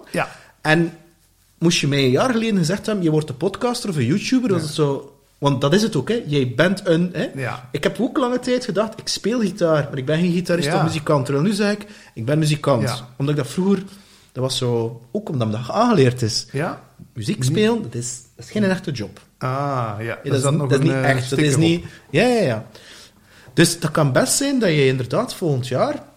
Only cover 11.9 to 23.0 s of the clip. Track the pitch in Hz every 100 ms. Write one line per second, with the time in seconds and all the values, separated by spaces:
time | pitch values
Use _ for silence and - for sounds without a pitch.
11.9 | - - - 113 151 151 151 147 123 107
12.9 | 123 - - 139 147 127 - 190 190 190
13.9 | - - - _ 127 131 - 123 117 113
14.9 | 120 - 220 214 139 110 107 127 196 240
15.9 | 190 127 123 107 - - 135 170 - -
16.9 | - - - 104 214 131 175 214 233 -
17.9 | 120 120 - - - - 214 190 185 -
18.9 | 113 95 - - - 127 135 143 131 110
19.9 | 104 113 - 143 139 135 160 135 135 131
20.9 | 135 131 131 - 139 151 139 165 170 -
21.9 | - - 156 247 233 151 110 - - -
22.9 | -